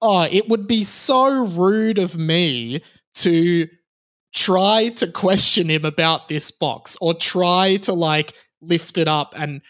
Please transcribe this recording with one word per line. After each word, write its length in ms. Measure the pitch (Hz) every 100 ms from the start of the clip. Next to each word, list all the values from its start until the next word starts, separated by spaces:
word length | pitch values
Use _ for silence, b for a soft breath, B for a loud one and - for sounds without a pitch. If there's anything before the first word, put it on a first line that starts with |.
"Oh, 260 | 226 190 160
it 200 | 190 220
would 160 | 220 202
be 160 | 226
so 600 | 202 - 285 262 269 269 226
rude 540 | 170 185 214 220 196
of 180 | 180 170
me 640 | 160 165 170 123 117 139 b b _ -
to 520 | 185 165 170 170 165 _ _ _ _ _ _
try 560 | - - 190 196 220 226
to 180 | 233 185
question 580 | - 190 202 - - 165
him 160 | 156 156
about 420 | 151 160 160 -
this 240 | 151 -
box 460 | - 147 117 - -
or 140 | 165
try 640 | 165 - 175 180 180 190 196
to, 160 | 196
like, 400 | 180 160 151 156 b b _
lift 360 | 160 170 165 185
it 100 | 156
up. 260 | 151 143 -
And, 240 | 151 139 b